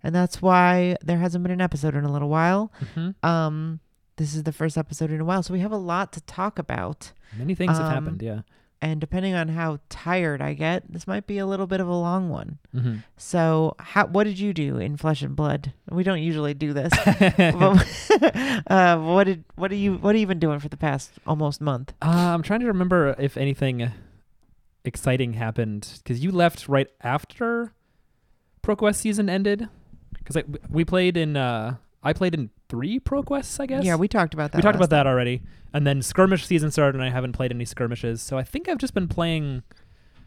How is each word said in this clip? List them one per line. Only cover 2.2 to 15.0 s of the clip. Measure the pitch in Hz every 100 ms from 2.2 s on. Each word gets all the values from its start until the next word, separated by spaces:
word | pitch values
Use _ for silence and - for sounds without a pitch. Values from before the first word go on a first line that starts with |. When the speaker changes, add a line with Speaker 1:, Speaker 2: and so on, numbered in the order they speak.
| 147
Speaker 1:
while. | 156 165 190 214 -
Speaker 2:
Mm-hmm. | - - 170 190 160
Speaker 1:
Um, | 165 156 151 160 160 _ _ _ -
this | 151
is | 156
the | 156
first | 147 160 156
episode | 156 147 160
in | 156
a |
while, | 160 190
so | 170
we | 180
have | 196
a | 214
lot | 180 175 196
to | -
talk | - - 196 -
about. | 165 120 92 - - - - 104
Speaker 2:
Many | 135
things | 185 180 160
have | 160
Speaker 1:
Um, |
Speaker 2:
happened, | 160 156 95
yeah. | 113 107 - _ _ _
Speaker 1:
And | 156 156
depending | 151 180 190
on | 180 160
how | 160 165 147 _
tired | - - 185 170 143
I | 143
get, | 143 160 180 -
this | 170 -
might | 190 -
be | 202
a | 196
little | 196 190
bit | 185
of | 180
a |
long | 175 170 185 180
one. | 98 - 147 _
Speaker 2:
Mm-hmm. | 127 120 110 - _
Speaker 1:
So, | - 175 160 160 160 -
how, | - 196 196
what | 185
did | 214 185
you | 202
do | 170 143 127
in | 98
Flesh | 147